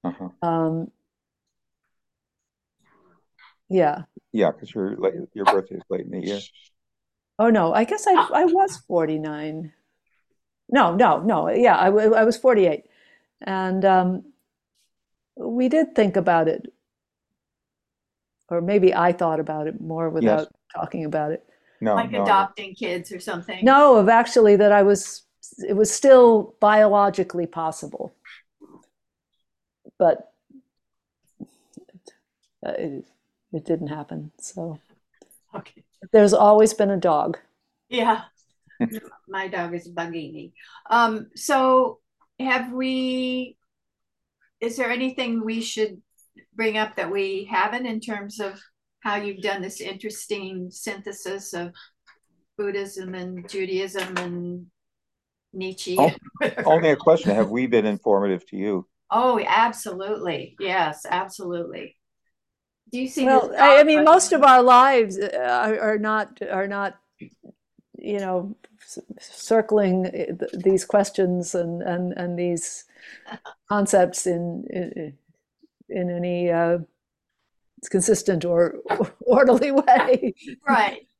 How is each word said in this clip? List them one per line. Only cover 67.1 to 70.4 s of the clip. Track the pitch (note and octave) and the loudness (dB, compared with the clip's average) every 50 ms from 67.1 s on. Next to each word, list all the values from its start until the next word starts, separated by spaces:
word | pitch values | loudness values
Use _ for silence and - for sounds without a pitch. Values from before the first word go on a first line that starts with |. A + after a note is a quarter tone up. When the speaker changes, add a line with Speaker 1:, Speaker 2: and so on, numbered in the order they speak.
| _ _ - - _ _ _ - _ _ _ _ _ _ _ _ _ - | _ _ -20 -20 _ _ _ -20 _ _ _ _ _ _ _ _ _ -14
Speaker 2:
you | - - G3+ G3+ | -10 -8 -6 -6
know, | G3 F#3 F#3 F3+ F3 G3 A3 _ - _ _ _ | -6 -4 -4 -4 -6 -8 -14 _ -20 _ _ _
c-, | - - - - - _ G#3+ - | -20 -20 -20 -20 -18 _ -20 -20
circling, | - - - - - - A3+ A3+ G#3+ A3 G#3 G#3+ G3+ F#3+ F3+ F#3 F#3 | -20 -20 -20 -18 -4 0 0 0 2 2 2 2 2 2 0 0 -2
uh, | F#3 | -4
th-, | - E3 F3 - - F3+ | -6 -8 -8 -8 -8 -8